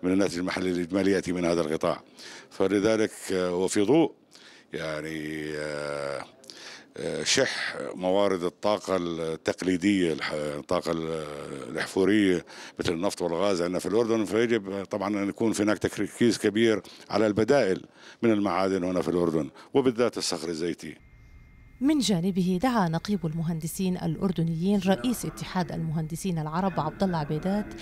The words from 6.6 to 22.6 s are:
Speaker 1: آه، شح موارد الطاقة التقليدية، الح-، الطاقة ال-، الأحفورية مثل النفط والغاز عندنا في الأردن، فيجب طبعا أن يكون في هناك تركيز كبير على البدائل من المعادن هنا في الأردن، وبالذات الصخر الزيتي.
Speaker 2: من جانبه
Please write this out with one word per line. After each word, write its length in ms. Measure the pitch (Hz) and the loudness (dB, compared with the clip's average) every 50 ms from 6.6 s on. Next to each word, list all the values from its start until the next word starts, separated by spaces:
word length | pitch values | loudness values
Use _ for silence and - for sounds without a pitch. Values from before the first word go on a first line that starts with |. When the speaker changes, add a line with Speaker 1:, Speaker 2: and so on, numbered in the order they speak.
| - - - - - - _ | -16 -18 -18 -18 -20 -18 _
Speaker 1:
آه، 260 | - 73 82 78 76 78 | -8 -6 -6 -4 -4 -2
شح 520 | - - - 131 - - - - - - - - - - | 0 2 2 2 2 0 -4 -4 -6 -6 -6 -8 -8 -8
موارد 480 | - 90 92 92 101 101 101 95 90 85 | -2 0 2 4 4 4 4 2 2 0
الطاقة 540 | 87 - _ - 104 107 98 - - 95 92 | -2 -4 _ 0 0 0 0 0 0 0 0
التقليدية، 1120 | 85 85 82 80 82 80 80 80 _ - 101 - - 90 92 87 82 101 104 95 90 82 78 | 0 -2 -4 -4 -4 -4 -4 -2 _ -2 -2 0 0 0 0 2 4 2 4 4 2 2 0
الح-، 200 | 69 - - - | -2 -4 -4 -4
الطاقة 580 | 76 73 76 73 73 69 - 90 87 87 82 | -4 -4 -4 -4 -6 -4 -2 -2 -2 0 0
ال-، 800 | 82 82 80 80 82 80 78 73 73 73 73 73 71 67 65 60 | -2 -2 -2 -4 -4 -6 -6 -8 -10 -10 -10 -10 -10 -10 -10 -6
الأحفورية 760 | 73 78 76 - - 92 95 92 104 110 101 95 90 82 - - - - - - - - | -6 -6 -6 -2 2 2 4 6 6 6 6 4 4 2 0 -6 -16 -16 -16 -16 -8 -4
مثل 140 | - - 87 | -2 -2 0
النفط 280 | 82 90 101 - - | 0 -2 -2 -2 -2
والغاز 400 | 90 85 85 82 95 104 98 85 | -2 -2 0 0 2 2 2 2
عندنا 180 | 87 87 90 85 | 0 0 -2 -2
في 60 | - | -2
الأردن، 400 | 92 92 113 120 110 113 110 107 | 0 2 2 2 2 2 0 0
فيجب 600 | 87 92 110 120 117 120 113 98 98 98 98 95 | 0 0 0 2 2 2 0 -2 -4 -8 -8 -6
طبعا 380 | - - 104 98 101 104 101 98 | -6 -4 -4 -2 -2 -2 -2 -2
أن 60 | 98 | -4
يكون 240 | 95 - 117 113 98 | -2 0 0 0 2
في 100 | 92 104 | 2 2
هناك 160 | 104 104 90 | 2 2 2
تركيز 580 | - 98 - - 104 90 - - 123 117 98 | 0 -2 -2 -2 -6 -6 0 2 2 2 2
كبير 440 | - - 107 98 110 113 113 110 98 - - - - - - | 2 0 0 2 4 4 4 2 2 -2 -10 -20 -20 -12 -4
على 180 | - 101 110 | 0 2 2
البدائل 580 | 107 104 107 110 107 143 143 120 95 92 76 - - - - - - - _ | 2 4 2 4 4 6 4 6 4 0 -2 -4 -12 -20 -20 -20 -20 -10 _
من 100 | - 117 | 2 4
المعادن 520 | 110 104 101 98 85 90 95 95 95 95 90 | 4 4 2 2 2 2 2 2 2 0 0
هنا 180 | 92 92 90 | 0 0 0
في 80 | 82 - | 0 2
الأردن، 400 | 85 87 87 82 78 80 76 - - - - - - | 2 2 2 2 2 0 -2 -4 -8 -16 -20 0 0
وبالذات 440 | 139 127 131 120 110 123 110 - | 2 2 2 2 2 0 0 0
الصخر 320 | 98 92 - - 80 73 82 | -2 -4 -4 -4 -4 -4 -6
الزيتي. 460 | 85 78 85 85 76 - - 78 71 - - - - - - - - - - - - - - - - - | -4 -4 -2 -4 -4 -6 -8 -14 -14 -16 -20 -20 -20 -20 -20 -20 -20 -20 -20 -20 -20 -20 -20 -20 -10 -2
Speaker 2:
من 180 | 247 277 320 294 | 0 2 2 2
جانبه 600 | 226 180 214 165 170 196 185 185 180 180 185 180 | 2 2 2 2 2 0 2 2 2 2 2 2